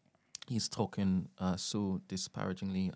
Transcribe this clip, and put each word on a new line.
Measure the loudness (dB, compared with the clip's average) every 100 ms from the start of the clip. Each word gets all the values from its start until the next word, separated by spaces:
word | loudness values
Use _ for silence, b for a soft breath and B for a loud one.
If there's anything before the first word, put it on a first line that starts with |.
| _ _ _ -12 -2
he's | -2 0
talking, | 0 -2 2 4 4 2 -2
uh, | 0 0
so | 0 0 0 0 -2
disparagingly, | -6 -4 -4 -4 -2 -2 0 0